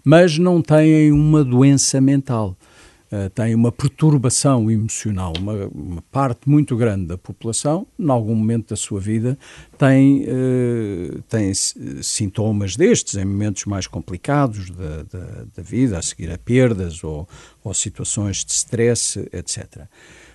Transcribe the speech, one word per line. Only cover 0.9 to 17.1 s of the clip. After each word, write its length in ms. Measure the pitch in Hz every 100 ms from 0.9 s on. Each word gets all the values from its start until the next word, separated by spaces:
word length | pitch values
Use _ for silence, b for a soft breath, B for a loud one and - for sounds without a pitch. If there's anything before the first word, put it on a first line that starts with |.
| 156 151
uma 320 | 147 151 156
doença 580 | 131 123 139 135 - 135
mental. 560 | 135 139 135 117 101 95 b b b b b
Eh, 180 | 104 95
têm 240 | - 113
uma 180 | 113 117
perturbação 960 | - 139 - 156 147 123 - 143 127 110
emocional. 640 | 110 110 - 110 95 90 82
Uma, 280 | 98 107 98
uma 360 | - 80 82 -
parte 360 | 139 135 113 139
muito 280 | 147 143 113
grande 300 | 120 98 85
da 120 | 90
população, 680 | - - 113 110 147 160 - -
em 100 | 165
algum 240 | 123 107 110
momento 320 | 107 113 -
da 60 | 107
sua 240 | - 101
vida, 360 | 98 110 120 139 B B B -
tem, 480 | 135 135 135 139 -
eh, 920 | 131 131 127 120 117 104 90 82 - -
tem 220 | 113 98
s-, 240 | 95 - - - 67
sintomas 720 | - - 101 - 107 104 98 101
destes, 380 | 196 226 - 101
em 80 |
momentos 400 | 95 101 104 -
mais 220 | 104 98 -
complicados 840 | - - 90 - 143 139 101 92
da, 320 | 87 92 82
da, 420 | - 92 82 - - -
da 60 |
vida, 360 | 85 113 131 87
a 40 |
seguir 280 | - - 85
a 80 | 87
perdas 640 | - 123 127 104 87 78
ou, 260 | 80